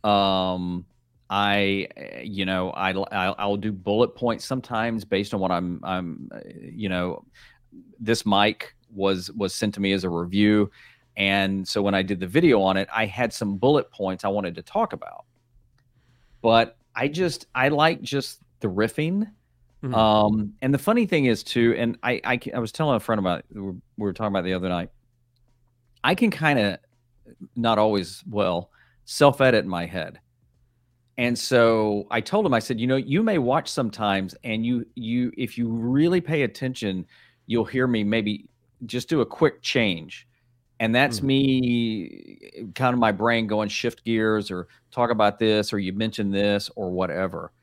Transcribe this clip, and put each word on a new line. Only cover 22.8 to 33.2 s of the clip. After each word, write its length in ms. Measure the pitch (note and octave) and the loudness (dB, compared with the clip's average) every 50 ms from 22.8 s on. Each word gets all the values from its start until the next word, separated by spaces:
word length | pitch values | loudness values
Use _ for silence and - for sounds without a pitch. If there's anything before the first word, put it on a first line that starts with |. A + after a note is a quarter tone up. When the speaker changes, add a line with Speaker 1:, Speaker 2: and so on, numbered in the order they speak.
| D#3+ D3 B2+ | 0 2 2
Speaker 1:
a 40 | G#2+ | 0
friend 180 | - - A2+ G#2+ | 2 0 0 0
about, 260 | F#2+ F2+ F2 C#2+ - _ | 2 0 -2 -2 -6 _
we 80 | A2+ G#2+ | -14 -10
were, 120 | F#2+ G2 | -10 -10
we 320 | F2+ F#2 _ _ _ - G#2 | -10 -12 _ _ _ -4 -4
were 80 | G2+ | -4
talking 200 | F2+ - A2 G#2 | -4 -2 -4 -2
about 120 | G2 G2 E2+ | -2 -2 -2
the 100 | F#2 F#2 | -2 -2
other 140 | F#2 F#2 F#2 | -2 -2 -2
night, 220 | F2+ F2 E2+ - _ _ _ _ _ _ _ _ _ _ _ _ _ _ _ _ _ _ _ _ _ _ | -2 -4 -4 -8 _ _ _ _ _ _ _ _ _ _ _ _ _ _ _ _ _ _ _ _ _ _
I 120 | - C3 F#3 | 0 0 2
can 160 | F#3 A#3+ G#3+ | 4 2 0
kinda, 480 | - - D#3+ D3+ C#3+ B2 G#2 G2+ F#2 - _ _ _ _ _ _ _ _ _ - - _ F#3+ - _ | 2 2 2 2 4 4 2 0 0 -4 _ _ _ _ _ _ _ _ _ -20 -20 _ -20 -12 _
not 220 | B2 A#2 A#2 A2+ G#2 | -2 0 2 4 4
always 440 | G#2+ G#2+ G#2 G2+ F2+ E2 - - - - | 4 4 4 2 0 -2 -10 -16 -14 -6
well, 420 | G#2+ G#2 G2 F#2 F2 E2+ F2+ _ _ _ _ _ _ _ _ | -2 -2 0 0 0 -2 -4 _ _ _ _ _ _ _ _
self-edit 600 | - - - D3 C#3 C3 - C3+ C3 A#2+ G#2+ C#2+ | -12 2 6 6 6 6 6 4 4 4 4 2
in 60 | F#2+ | 0
my 160 | F#2 E2+ E2+ | -4 -6 -6
head. 340 | E2+ F2+ F2+ D#2+ E2+ - - _ _ _ _ _ _ _ _ _ _ _ _ _ _ _ _ _ _ _ | -6 -6 -8 -8 -8 -12 -20 _ _ _ _ _ _ _ _ _ _ _ _ _ _ _ _ _ _ _
And 200 | - B2 B2 A#2+ A#2 | -2 -2 -2 -2 -2
so 680 | - - C3 A#2+ A#2 A2+ A2+ A2 G#2+ G#2+ G#2 G#2 G2+ - | -2 2 6 6 6 6 6 4 2 2 0 -2 -4 -2
I 100 | - A2+ | -4 -4
told 260 | G#2+ - F#3 G#3 G#3+ | -2 0 0 0 2
him, 80 | E3 B2+ | 2 2
I 60 | A2+ | 2
said, 180 | - - B2+ A2 | 0 -2 -4 -2
"You 80 | A#2+ | 0
know, 100 | B2+ C3 | 0 0
you 280 | C3+ B2 - C3+ F#3 | 0 0 0 0 2